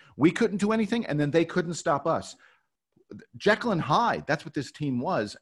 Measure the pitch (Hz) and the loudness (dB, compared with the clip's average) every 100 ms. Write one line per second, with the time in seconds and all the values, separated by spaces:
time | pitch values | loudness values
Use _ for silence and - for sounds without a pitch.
0 | - - 156 - 220 190 208 220 208 233 | -16 4 4 4 0 2 0 2 0 -2
1 | - 147 147 165 165 180 170 160 170 143 | -2 0 2 2 2 0 -2 -4 0 0
2 | 165 123 - - - _ _ _ _ _ | 0 -2 -4 -16 -20 _ _ _ _ _
3 | _ - - 117 196 220 240 180 131 175 | _ -20 -18 -4 0 2 2 -2 2 2
4 | 233 104 - 156 156 147 135 - 147 123 | 2 -2 -2 -4 -4 -8 -8 -6 -4 -2
5 | 147 165 104 - | -2 -2 -4 -4